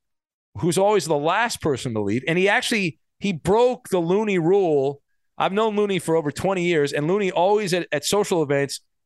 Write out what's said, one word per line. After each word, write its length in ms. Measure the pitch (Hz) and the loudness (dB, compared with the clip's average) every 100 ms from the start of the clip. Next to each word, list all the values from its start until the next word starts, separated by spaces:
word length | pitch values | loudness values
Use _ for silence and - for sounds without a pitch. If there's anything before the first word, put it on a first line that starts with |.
| _ _ _ _ _ - | _ _ _ _ _ -4
Who's 200 | 170 170 | -2 2
always 260 | 196 208 | 2 2
the 140 | 156 151 | 2 0
last 420 | 151 190 233 - | 0 0 -2 -2
person 320 | 165 127 131 | -4 -4 -4
to 60 | 110 | -4
leave. 220 | 101 113 147 | -2 -2 -2
And 120 | 165 | 0
he 100 | 190 | 2
actually, 520 | 220 - 226 185 - _ _ | 0 0 -2 -2 -6 _ _
he 140 | 202 | -6
broke 560 | 170 - 214 247 247 - | -4 0 2 2 0 -2
the 100 | 185 | -2
Looney 400 | 165 196 214 190 | 0 0 0 0
rule. 640 | 160 202 180 147 135 139 _ _ _ - | 2 2 2 2 0 -4 _ _ _ -4
I've 160 | 165 | -2
known 220 | 196 220 | 0 0
Looney 240 | 208 208 190 | 0 0 0
for 180 | - 165 | 0 0
over 140 | 151 | 0
twenty 340 | 151 185 190 | -2 -2 0
years, 280 | 175 165 143 | 0 2 0
and 160 | 143 151 | 0 0
Looney 220 | 202 190 | 0 0
always 420 | 165 180 208 202 | 0 2 2 0
at, 160 | 180 165 | -2 -2
at 120 | 147 | -4
social 380 | - 202 196 180 | -2 0 0 0
events, 380 | 143 139 139 - - _ | 0 0 -2 -6 -16 _